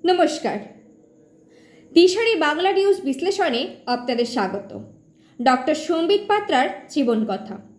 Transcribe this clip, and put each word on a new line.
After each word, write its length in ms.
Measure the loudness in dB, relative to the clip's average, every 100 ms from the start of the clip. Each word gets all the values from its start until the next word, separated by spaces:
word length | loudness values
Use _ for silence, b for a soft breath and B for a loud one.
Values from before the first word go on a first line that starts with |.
| 2
নমস্কার, 520 | 4 2 2 -4 -6 -10 -20 -20 _ _ _ _ _ _ b b b b
দিশারি 400 | 4 4 4 0
বাংলা 380 | 2 0 2 0
নিউজ 280 | 2 2 2
বিশ্লেষণে 680 | -2 -2 -4 0 0 -2 -6 -10 -6
আপনাদের 380 | -4 -2 -2
স্বাগত। 540 | -2 -2 -4 -6 -10 -16 -16 -20 _ b b b
ডক্টর 320 | 0 2 0
সম্বিত 460 | -2 -2 -2 2 0 2
পাত্রার 400 | -2 2 0 0 -4 -6
জীবনকথা। 720 | -2 0 0 -2 -6 -8 -16 -18